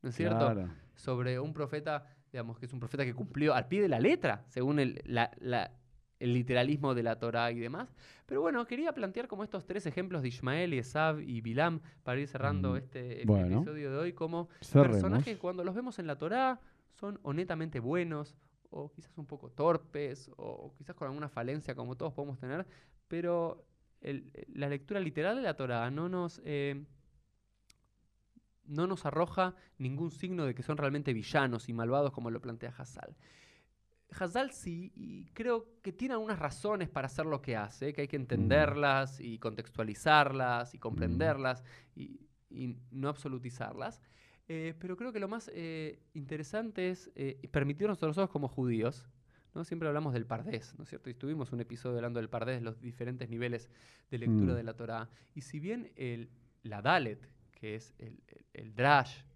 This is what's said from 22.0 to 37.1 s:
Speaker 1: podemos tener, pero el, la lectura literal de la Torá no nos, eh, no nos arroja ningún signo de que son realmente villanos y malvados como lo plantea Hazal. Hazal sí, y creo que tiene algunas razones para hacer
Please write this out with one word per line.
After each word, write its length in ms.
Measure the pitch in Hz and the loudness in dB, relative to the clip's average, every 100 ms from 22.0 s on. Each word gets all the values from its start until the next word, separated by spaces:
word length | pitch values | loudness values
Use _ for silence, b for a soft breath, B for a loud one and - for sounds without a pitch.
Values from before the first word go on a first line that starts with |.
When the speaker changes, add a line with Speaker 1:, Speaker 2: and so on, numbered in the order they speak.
| 160 | -6
Speaker 1:
podemos 240 | 139 143 127 | -4 -6 -6
tener, 280 | 127 147 185 b b b _ | -6 -6 -6 b b b _
pero 600 | 165 175 175 170 - - _ _ _ | -4 0 0 0 -4 -14 _ _ _
el, 300 | - 139 131 139 - | -6 -6 -8 -16 -12
la 140 | - 143 | -4 -2
lectura 300 | 143 143 202 | -2 -2 -2
literal 380 | 170 147 165 240 | -2 0 0 2
de 60 | |
la 120 | 240 | 0
Torá 360 | 151 131 117 117 | -2 0 0 0
no 180 | 139 170 | 0 -2
nos, 320 | 180 170 170 - | 0 -2 -6 -4
eh, 360 | 147 143 139 147 - _ _ _ _ _ _ _ _ _ _ _ _ _ _ _ _ | -2 0 -2 -8 -20 _ _ _ _ _ _ _ _ _ _ _ _ _ _ _ _
no 220 | - 147 180 | -6 0 0
nos 180 | 190 | 0
arroja 500 | 147 143 170 - 185 180 b _ | -2 2 0 2 0 0 b _
ningún 340 | 127 123 165 | -4 -2 -4
signo 360 | 156 185 180 143 | -4 -4 0 0
de 80 | |
que 80 | 127 | -2
son 160 | - 151 | -2 0
realmente 340 | 143 143 143 | 2 0 0
villanos 560 | 117 104 156 135 117 117 | 0 2 4 4 2 -2
y 60 | |
malvados 380 | 117 117 135 143 | -2 2 4 2
como 180 | 135 117 | 0 -4
lo 100 | 113 | -4
plantea 320 | 120 113 117 123 | -6 -8 -10 -12
Hazal. 380 | 131 - - - b b b b b _ _ _ _ - | -14 -14 -16 -16 b b b b b _ _ _ _ -6
Hazal 340 | 185 196 262 | -2 0 -2
sí, 380 | - 185 170 180 | -4 -8 -6 -8
y 320 | - - 95 - | -12 -12 -12 -14
creo 320 | - 226 233 226 - | -6 0 0 0 -10
que 100 | - | -10
tiene 220 | 180 254 | -4 -2
algunas 240 | 240 214 196 | 0 0 0
razones 500 | 147 143 208 208 170 | 0 -2 0 0 0
para 180 | - | -2
hacer 200 | 135 | -4